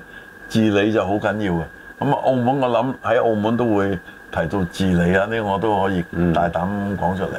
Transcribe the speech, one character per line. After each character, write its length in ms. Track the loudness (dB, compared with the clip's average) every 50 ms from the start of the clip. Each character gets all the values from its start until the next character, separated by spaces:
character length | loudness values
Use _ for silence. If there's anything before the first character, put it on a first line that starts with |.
| -4 -10 -20 -20 -20 -20 -20 -20 -10 -2
治 220 | 0 2 4 4
理 220 | 4 4 2 2 2
就 140 | 0 0
好 80 | 0 -2
緊 260 | -2 0 -2 -2 0 -2
要 60 | 0 0
嘅。 100 | -2 -2 -6 -10 -18 -20 -16 -8 -4
噉 100 | -2 0 0
啊， 40 | 0 0
澳 80 | 0 0
門 280 | 2 2 0 0 2
我 80 | 0 2
諗 260 | 2 2 0 0 -4 -4 -2
喺 200 | 0 0 2 2
澳 120 | 2 2
門 220 | 2 0 0 2
都 180 | 2 2 2 2
會 220 | 2 2 0 -2 -4 -6 -12 -20 -20 -16 -8
提 160 | -4 -4 -4 -2
到 160 | -2 -2 -4
治 200 | -4 -2 -2 0
理 300 | 2 2 2 4 4 4
啊， 80 | 2 2
呢 120 | 0 0 -2
個 60 | -2
我 140 | 0 -2 0
都 240 | 0 0 0 2 0
可 80 | 0
以 140 | 0 -2 -4 -4 -2 0 0 2 2
大 140 | 2 0 0
膽 200 | 0 -2 -2 -2 -4 -4 -4 -4 -4 -2
講 180 | -2 -2 -2
出 80 | -2 -4
嚟。 120 | -6 -6